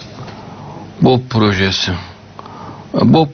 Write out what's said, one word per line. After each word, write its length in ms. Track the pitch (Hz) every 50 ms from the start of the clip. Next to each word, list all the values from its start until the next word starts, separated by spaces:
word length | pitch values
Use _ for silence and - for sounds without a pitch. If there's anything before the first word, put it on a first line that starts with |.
| - - - - - - - - - - - - - - - - - - - -
bob 180 | - 127 127 120 127 -
projesi. 640 | - 110 107 104 101 92 98 95 95 - - - 90 85 87 - - - - - - - - - - - - - - - - - -
bob 340 | - - 117 139 160 160 147